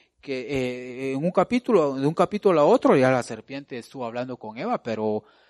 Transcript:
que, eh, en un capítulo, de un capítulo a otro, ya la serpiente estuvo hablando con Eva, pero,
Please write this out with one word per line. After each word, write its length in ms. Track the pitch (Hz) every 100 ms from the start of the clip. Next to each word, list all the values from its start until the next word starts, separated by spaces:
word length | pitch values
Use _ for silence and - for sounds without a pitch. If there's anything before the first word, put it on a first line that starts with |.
| _ _
que, 200 | - 131
eh, 720 | 120 139 127 123 127 123 135
en 120 | 135 170
un 60 |
capítulo, 640 | 185 180 247 - 208 147 135
de 100 | 139
un 80 |
capítulo 480 | 165 175 208 208 165
a 40 | 147
otro, 300 | 247 285 170
ya 140 | 131
la 140 | 131
serpiente 560 | 117 113 - 139 143 127
estuvo 260 | 110 139 120
hablando 320 | 120 127 123
con 180 | 110 110
Eva, 240 | 202 240
pero, 400 | 123 110 110 107 - _ _